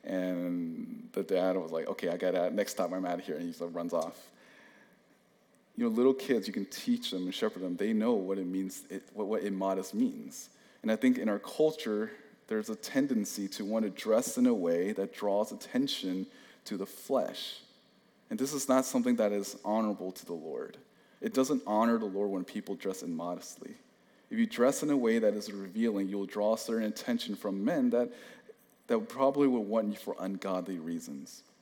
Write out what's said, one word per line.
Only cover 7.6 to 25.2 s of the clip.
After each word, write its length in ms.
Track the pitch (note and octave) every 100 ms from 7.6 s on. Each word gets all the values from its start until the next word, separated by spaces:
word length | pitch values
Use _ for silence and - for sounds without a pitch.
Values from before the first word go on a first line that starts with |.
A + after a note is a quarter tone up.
them. 160 | F#2 F2
They 160 | G2+
know 200 | A2 A2+
what 260 | A2+ F#2 G2
it 80 | F#2
means, 360 | F#2 F#2+ - -
it, 140 | F#2+ -
what, 140 | G#2 G2+
what 160 | G#2+
immodest 500 | G2+ F#2+ F#2+ F#2+ F#2
means. 560 | G2+ B2+ - - - - _ - -
And 100 | A2+
I 40 | A2
think 220 | B2+ B2+
in 100 | A2
our 100 | G#2
culture, 720 | - - D#3 D#3 - G#2 A2 - - - -
there's 220 | A2 G#2+
a 60 | A2
tendency 720 | - C#3 C#3+ A#2+ G2+ - G2
to 140 | -
want 220 | G2+ A2 A2
to 60 |
dress 460 | F#2 A2 A2 B2+ -
in 100 | B2+
a 60 |
way 400 | A2+ E2+ E2+ F#2
that 200 | G#2+ G2
draws 380 | - G#2 G2+ A2
attention 760 | G#2+ - B2+ C3+ - F#2+ F#2 F#2+ - - - -
to 100 | G2+
the 100 | F#2+
flesh. 720 | - - C3+ F#2+ - - - - - _ _ _ _ _
And 80 | A2+
this 140 | C3+
is 160 | D3 -
not 180 | C3 C3
something 300 | C3 A#2+ A#2
that 160 | G#2+
is 260 | G#2 G2 -
honorable 480 | - A2 A2 G2 F#2
to 140 | F#2 -
the 80 |
Lord. 440 | E2+ D#2+ C2 - - - _ _ _
It 120 | A2
doesn't 300 | C3 C3 C#3 -
honor 320 | G#2+ A#2 A#2
the 80 | G#2+
Lord 260 | F#2+ G#2
when 120 | F#2+
people 320 | F2+ G#2+ G2 F#2+
dress 260 | G2 F#2
immodestly. 760 | - E2 E2+ F2 - - - - _ _ _ _ _
If 100 | A2+
you 80 | A2+
dress 360 | - B2 C#3+
in 60 | D3+
a 80 | C#3+
way 220 | A#2
that 160 | A2+